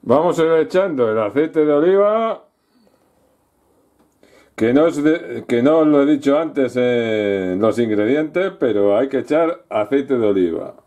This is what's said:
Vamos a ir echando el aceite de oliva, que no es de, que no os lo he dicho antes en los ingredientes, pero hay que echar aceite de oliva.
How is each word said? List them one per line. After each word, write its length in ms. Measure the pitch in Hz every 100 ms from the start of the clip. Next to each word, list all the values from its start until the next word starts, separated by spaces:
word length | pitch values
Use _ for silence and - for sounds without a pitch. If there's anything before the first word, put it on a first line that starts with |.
Vamos 380 | - 127 170 160
a 40 |
ir 80 | 160
echando 580 | 165 156 180 190 147 117
el 80 | 110
aceite 440 | 104 117 156 160 151
de 60 |
oliva, 720 | 143 165 196 202 220 226 208 _ _ _ _ _ _ _ _ _ _ _ _ _ _ _ _ _ _ _ _ _ -
que 180 | 113
no 140 | 131 165
es 160 | 147
de, 420 | 147 165 170 117 110
que 140 | 120
no 160 | 127 160
os 100 | 156
lo 140 | 147
he 60 | 143
dicho 320 | 147 139 143
antes 360 | 160 143 127 123
en 880 | 123 120 113 107 104 101 92 90
los 160 | 110 107
ingredientes, 760 | 117 107 104 143 156 165 190 185
pero 380 | 139 101 101 101
hay 100 | 135
que 120 | 135
echar 460 | 120 151 165 175 _
aceite 480 | 110 107 139 135 131
de 100 | 110
oliva. 460 | 95 87 82 - -